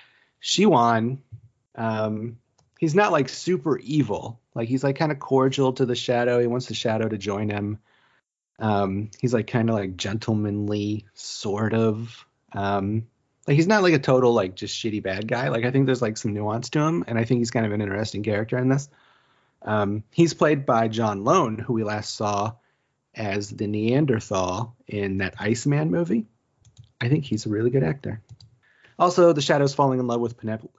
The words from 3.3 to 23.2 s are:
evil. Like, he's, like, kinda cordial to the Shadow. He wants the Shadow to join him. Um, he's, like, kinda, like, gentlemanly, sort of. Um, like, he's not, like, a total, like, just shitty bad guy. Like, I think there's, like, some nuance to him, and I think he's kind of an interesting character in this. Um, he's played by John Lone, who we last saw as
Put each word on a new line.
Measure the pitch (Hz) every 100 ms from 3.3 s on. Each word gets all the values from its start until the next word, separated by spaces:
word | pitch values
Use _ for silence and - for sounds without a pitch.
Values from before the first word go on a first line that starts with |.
| - - 180 160 131
evil. | 113 151 110 98 110 117 _
Like, | 120 117
he's, | 131
like, | 139 139
kinda | 156
cordial | 143 - 135 131 135 131
to | 127 123
the | 120
Shadow. | - 120 120 120
He | 120
wants | 123 123
the |
Shadow | 113 120 110 110
to | 107
join | 104 101 107
him. | 104 104 107 _ _ _ _ _ _ _ -
Um, | 110 101 98 98 107 -
he's, | 123
like, | 117 104
kinda, | 120 113
like, | 110 95 90
gentlemanly, | 101 110 - 110 107 104 104 104 104 107 -
sort | - - - 110 101 110
of. | 113 113 107 117 - - _ _
Um, | 101 98 101 98 110 117 _ _ _ -
like, | 143
he's | 170
not, | 214
like, | 180
a | 151
total, | 143 127 123
like, | 117 92 92
just | 101 -
shitty | 113 104
bad | 98 95 113
guy. | 120 139
Like, | 117
I | 123
think | 135 135
there's, | 123
like, | 113 110
some | 113
nuance | 104 104 113 -
to | 151
him, | 151 170 -
and | 117
I |
think | 113 123
he's | 117
kind | 120
of | 110
an | 104
interesting | 101 98 110 101
character | 104 104 113 123
in | 127
this. | 139 143 _ _ _ _ _ _ _
Um, | - 107 101 104 -
he's | - 170
played | - 156 151 135
by | 120 113
John | 107 110 101
Lone, | 107 180 127 110
who | 110
we | 113
last | 104 107 104 -
saw | 107 101 107 113 _ _ _ _ _
as | -